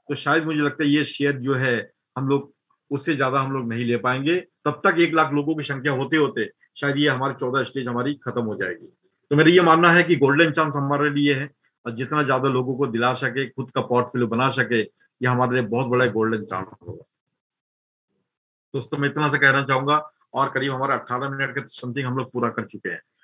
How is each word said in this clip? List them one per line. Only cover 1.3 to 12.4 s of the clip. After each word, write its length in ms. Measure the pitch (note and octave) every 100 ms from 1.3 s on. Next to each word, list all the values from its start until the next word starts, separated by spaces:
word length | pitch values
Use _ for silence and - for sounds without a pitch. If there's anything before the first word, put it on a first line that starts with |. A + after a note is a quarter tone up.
| C3+
जो 160 | B2+
है 360 | C3 C3 A2+ - _ _ C3
हम 120 | C3+
लोग 240 | C#3 C#3 _ _ _ -
उससे 240 | C#3 E3 C#3+
ज्यादा 240 | C3 C3+
हम 120 | C3+
लोग 160 | C3+ A#2
नहीं 160 | A#2
ले 120 | A#2 A#2+
पाएंगे। 400 | B2 B2+ C#3+ F3+ - _
तब 160 | D3+ C#3+
तक 140 | G3 E3
एक 140 | E3+
लाख 180 | D#3+ D3
लोगों 220 | D3 C#3+
की 80 | D#3
संख्या 300 | C#3+ C3+ C#3+
होते 240 | C3 C3+ D#3+
होते 320 | C#3 A#2 G2+ - _ -
शायद 220 | C#3 C#3
ये 100 | D3
हमारी 260 | B2+ C3+
चौदह 280 | B2 B2+ C3+
स्टेज 220 | A#2 C#3 B2
हमारी 280 | A#2+ C3+ C#3+
खत्म 180 | B2 A#2+
हो 120 | A2 G2+
जाएगी। 300 | F#2 F2 - _ _ _ -
तो 60 | C#3+
मेरा 140 | D#3+
ये 100 | F3+
मानना 280 | E3+ D#3+ F3
है 100 | F3
कि 140 | E3+ D3+
Golden 340 | C#3 C#3+ E3
Chance 260 | D3 D#3 C#3+
हमारे 340 | C#3 C#3+ D3
लिए 240 | C#3+ C#3+
है 140 | C3+ C#3+ _ _ _ A#2
और 80 |
जितना 280 | A2+ C3 D3+
ज्यादा 260 | C#3 C3